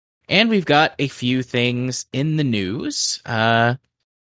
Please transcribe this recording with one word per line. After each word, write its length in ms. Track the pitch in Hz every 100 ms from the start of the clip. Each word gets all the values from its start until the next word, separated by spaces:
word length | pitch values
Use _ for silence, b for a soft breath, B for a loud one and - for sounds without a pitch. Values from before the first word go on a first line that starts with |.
| _ _ -
And 200 | 180 226
we've 160 | 214 156
got 280 | 147 156 -
a 80 | 139
few 340 | - 123 131
things 640 | 123 123 120 123 127 123 -
in 240 | 127 151 156
the 60 |
news, 800 | 139 107 92 120 - 285 - - -
uh, 500 | 113 113 117 117 123 _ _ _ _ _